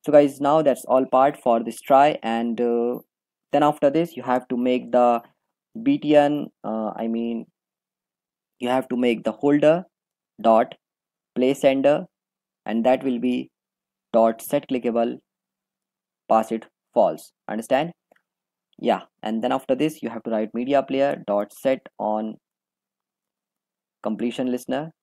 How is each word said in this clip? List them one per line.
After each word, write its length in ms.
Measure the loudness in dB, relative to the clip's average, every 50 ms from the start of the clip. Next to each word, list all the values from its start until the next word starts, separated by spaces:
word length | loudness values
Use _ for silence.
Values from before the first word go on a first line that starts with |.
| 0
So 60 | 6
guys, 280 | 6 6 6 6 -2 -2
now 220 | 0 2 2 4
that's 220 | 2 2 0 0 -2
all 180 | 0 0 0 2
part 300 | 2 2 2 2 2 0 -2
for 200 | 0 0 0 0
this 180 | -2 -6 -10 -12
try, 380 | 0 4 4 6 6 4 2 -2
and, 380 | -6 -4 -4 -4 -4 -4 -4 -2
uh, 380 | -2 -2 0 -2 -2 -4 -4 -8 -12 _ _ _ _ _ _ _ _ _
then 100 | 0 2 2
after 260 | 2 2 2 0 0
this 260 | 2 0 -4 -4 -8
you 60 | -10
have 240 | -2 -2 -2 -2 -2 _
to 80 | -4
make 360 | -2 0 0 0 -2 -2 0
the 300 | 2 4 4 4 2 0 -4 _ _ _ _ _ _ _ _ _ _ -4
B 160 | 0 0 0 0
T 180 | 0 4 4
N, 300 | 6 6 4 0 -4 -6 -10 _ _ -10
uh, 280 | -8 -6 -6 -6 -6 -6
I 120 | -6 -6 -4
mean, 380 | -4 -4 -4 -6 -6 -8 -10 _ _ _ _ _ _ _ _ _ _ _ _ _ _ _ _ _ _ _ _ _ _ _
you 80 | -4 -2
have 200 | -2 -2 -2 -4
to 80 | -4
make 280 | 0 0 0 0 0 -4
the 80 | -6
holder 520 | -6 0 0 2 2 4 4 4 2 2 -2 _ _ _ _ _ _ _ _ _ _ 0
dot 340 | 2 4 4 4 4 0 -6 _ _ _ _ _ _ _ _ _ _ _ _
play 200 | 0 0 0 0
sender, 520 | 2 2 2 2 4 2 2 2 2 -4 -10 _ _ _ _ _ _ _ _ _ _ _
and 220 | -6 -4 0 2
that 160 | 2 2 2
will 160 | 0 -4 -4 -2
be 320 | -2 -2 -2 -4 -6 _ _ _ _ _ _ _ _ _ _ _ _ _
dot 280 | 2 2 2 2 0 -4
set 280 | -8 -6 -6 -6 -4 -4
clickable, 500 | -6 -4 -4 -2 -2 -2 -2 -2 -4 -10 _ _ _ _ _ _ _ _ _ _ _ _ _ _ _ _ _ _ _ _ _ 0
pass 240 | 0 0 2 0
it 140 | -6 -8 -8 _ _ _ _ _ _
false. 380 | 2 2 2 0 -4 -14 -20 _ _ _ -10
Understand? 440 | -8 -8 -4 -2 -2 -2 -2 -4 -8 _ _ _ _ _ _ _ _ _ _ _ _ _ _ _ _ -6
Yeah, 240 | -2 -2 -2 -2 -4 _ _ _
and 200 | -8 -6 -6 -4 -4
then 80 | -4
after 220 | -4 -4 -2 -4 -2
this 280 | -2 -2 -4 -4 -6
you 80 | -10 -10
have 120 | -10 -10
to 80 | _ -6
write 240 | -4 -4 -4 -4 -6
media 280 | -8 -4 0 0 -2
player 400 | 0 -2 -2 -2 -2 -2 -2 -6 -4
dot 260 | -2 -2 -2 -2 -4
set 360 | -12 -4 -2 -2 -2 -2 _ -20 _ -8
on 380 | -6 -4 -4 -4 -6 -8 -12 _ _ _ _ _ _ _ _ _ _ _ _ _ _ _ _ _ _ _ _ _ _ _ _ _ _ _ _ _ _ _ _ _
completion 480 | -8 -8 -6 -4 -6 -6 -4 -4 -4 -4
listener 420 | -6 -6 -6 -6 -6 -6 -6 -10 _ _